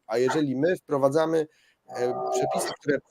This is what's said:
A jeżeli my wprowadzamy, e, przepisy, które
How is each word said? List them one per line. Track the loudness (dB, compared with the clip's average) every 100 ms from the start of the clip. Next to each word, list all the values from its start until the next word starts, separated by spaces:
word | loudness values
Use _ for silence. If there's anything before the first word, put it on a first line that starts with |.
| -4
A | 0
jeżeli | 2 2 0 2
my | 0 0
wprowadzamy, | -2 2 2 4 2 0 -2 _ _ _ -14
e, | -4 -2 -2 -2
przepisy, | -2 0 -2 -4 -4
które | -2 -2 -2